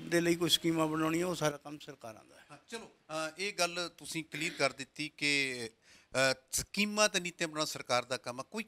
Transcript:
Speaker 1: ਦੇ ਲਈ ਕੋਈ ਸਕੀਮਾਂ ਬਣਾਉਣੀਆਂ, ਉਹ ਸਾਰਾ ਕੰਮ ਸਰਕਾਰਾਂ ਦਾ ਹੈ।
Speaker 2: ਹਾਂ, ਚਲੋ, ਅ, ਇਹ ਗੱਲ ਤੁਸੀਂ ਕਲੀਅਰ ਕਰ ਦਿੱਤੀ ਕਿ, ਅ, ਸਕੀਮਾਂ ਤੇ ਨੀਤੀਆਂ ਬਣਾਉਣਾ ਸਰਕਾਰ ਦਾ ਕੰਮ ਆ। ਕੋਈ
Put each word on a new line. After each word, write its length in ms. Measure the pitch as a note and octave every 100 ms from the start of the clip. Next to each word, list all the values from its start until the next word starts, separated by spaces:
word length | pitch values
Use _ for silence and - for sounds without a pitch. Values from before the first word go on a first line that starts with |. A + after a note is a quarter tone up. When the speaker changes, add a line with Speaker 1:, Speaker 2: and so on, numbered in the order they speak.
| D#3+
Speaker 1:
ਦੇ 120 | E3+
ਲਈ 140 | E3+ E3
ਕੋਈ 140 | E3+
ਸਕੀਮਾਂ 380 | - E3+ E3 D#3
ਬਣਾਉਣੀਆਂ, 380 | D#3 D#3+ E3 F3+
ਉਹ 100 | D#3+
ਸਾਰਾ 220 | D3+ C#3+
ਕੰਮ 200 | C#3+ D3
ਸਰਕਾਰਾਂ 520 | - C3+ A#2 G#2+ B1
ਦਾ 60 | -
ਹੈ। 100 | -
Speaker 2:
ਹਾਂ, 60 | D3 -
ਚਲੋ, 220 | A#3 G#3 - - D#3 D#3
ਅ, 40 | D#3+
ਇਹ 140 | G3
ਗੱਲ 380 | F3+ F3 E3+ F3 -
ਤੁਸੀਂ 260 | D3 E3 D3+
ਕਲੀਅਰ 220 | D3+ E3
ਕਰ 200 | D3+ C#3
ਦਿੱਤੀ 380 | B2+ C3+ - D3+ -
ਕਿ, 520 | D3 C#3+ C3+ B2 A2+ - _ - _ B2+ C3
ਅ, 40 | C3 _
ਸਕੀਮਾਂ 580 | - - - G#3 G#3 G#3
ਤੇ 100 | G3
ਨੀਤੀਆਂ 280 | F3 - E3+
ਬਣਾਉਣਾ 180 | D3+ D3+
ਸਰਕਾਰ 400 | C3+ - B2 B2
ਦਾ 120 | B2+
ਕੰਮ 220 | - B2
ਆ। 40 |
ਕੋਈ 220 | - A3